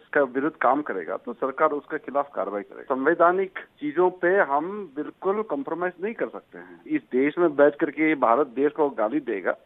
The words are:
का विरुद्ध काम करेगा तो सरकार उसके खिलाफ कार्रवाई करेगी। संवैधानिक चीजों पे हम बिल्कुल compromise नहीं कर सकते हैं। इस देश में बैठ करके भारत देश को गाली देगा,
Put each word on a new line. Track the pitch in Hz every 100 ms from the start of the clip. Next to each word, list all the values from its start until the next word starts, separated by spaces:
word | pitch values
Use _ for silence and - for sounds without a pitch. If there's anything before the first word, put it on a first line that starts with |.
| -
का | 151
विरुद्ध | 135 123 147 -
काम | 123 139
करेगा | 143 98 82 92
तो | -
सरकार | 233 135 135 156
उसके | 147 - 151
खिलाफ | - 135 139
कार्रवाई | 98 95 101
करेगी। | 98 - -
संवैधानिक | 131 135 170 170 185 190 - - _
चीजों | 147 147 185
पे | 180 175
हम | 196 151 139 170 208 185 135
बिल्कुल | 143 - 190 214
compromise | 220 143 139 165 180 175
नहीं | 202
कर | 226 120
सकते | 101 - 87
हैं। | 90 85 -
इस | 151
देश | - 127 143 160
में | 170 143
बैठ | 147
करके | 147 160 139 156
भारत | 151 120 120 147
देश | 117 147
को | 151 143
गाली | 113 107 147
देगा, | 123 98 90 -